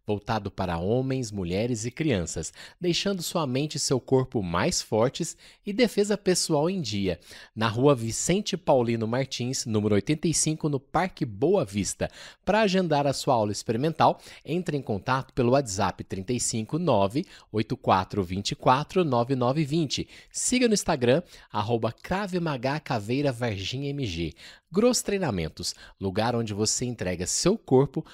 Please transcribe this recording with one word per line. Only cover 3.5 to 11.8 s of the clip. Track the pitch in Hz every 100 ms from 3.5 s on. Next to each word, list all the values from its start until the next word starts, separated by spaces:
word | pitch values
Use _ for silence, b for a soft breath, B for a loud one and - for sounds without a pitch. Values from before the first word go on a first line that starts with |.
| 131 151 139
e |
seu | - 131
corpo | - 131 127 123
mais | 92 87 131 -
fortes | - 110 120 - 170 - B B -
e |
defesa | 208 233 - 202 202
pessoal | - 175 - 151 160
em | 190
dia, | 123 104 95 80 B B B 110
na | 113
Rua | 107 139 135
Vicente | 113 - - 185 208 175
Paulino | - 135 117 117 110
Martins, | 123 131 - 123 131 117
número | 107 104 101
oitenta | - 151 175
e |
cinco, | 147 156 156 156
no | 139
Parque | - 151 180 - 135
Boa | 98 143 196 110
Vista. | 101